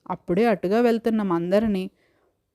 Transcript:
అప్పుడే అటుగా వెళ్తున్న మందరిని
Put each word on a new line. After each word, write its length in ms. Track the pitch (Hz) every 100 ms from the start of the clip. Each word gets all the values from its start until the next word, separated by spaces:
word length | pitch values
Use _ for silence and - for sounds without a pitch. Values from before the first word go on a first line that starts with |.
| -
అప్పుడే 360 | 180 - 185 233
అటుగా 340 | 190 180 214
వెళ్తున్న 420 | 240 233 226 220
మందరిని 680 | 202 170 175 196 226 196 190 _ _ _ _ _ _